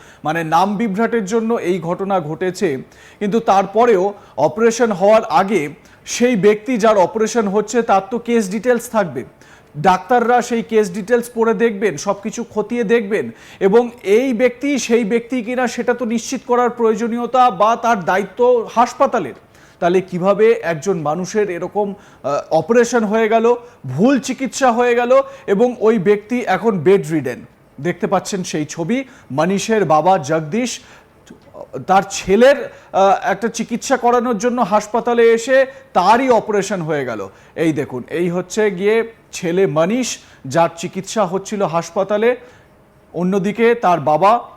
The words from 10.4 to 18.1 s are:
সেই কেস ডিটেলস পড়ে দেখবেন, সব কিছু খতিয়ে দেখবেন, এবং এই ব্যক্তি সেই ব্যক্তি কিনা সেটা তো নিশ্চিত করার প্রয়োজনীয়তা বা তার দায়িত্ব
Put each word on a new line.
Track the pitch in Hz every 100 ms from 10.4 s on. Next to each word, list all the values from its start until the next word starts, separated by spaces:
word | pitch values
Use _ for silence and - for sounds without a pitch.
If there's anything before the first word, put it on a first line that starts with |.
সেই | 240 233
কেস | - 220 208
ডিটেলস | 185 190 240 240
পড়ে | 226 226
দেখবেন, | 214 233 202 208 143
সব | 202 196
কিছু | 220 - 226
খতিয়ে | 214 208 240
দেখবেন, | 202 233 202 196 120 - - -
এবং | 190 226 240 -
এই | 185 214 269
ব্যক্তি | 226 254 247 285 269
সেই | - 233
ব্যক্তি | 202 233 233 254
কিনা | 214 254 247
সেটা | 247 240
তো | 233 240
নিশ্চিত | 226 - 262 -
করার | 240 240
প্রয়োজনীয়তা | 233 226 208 233 233 240 196 247
বা | 180 208 233
তার | 240 226
দায়িত্ব | 175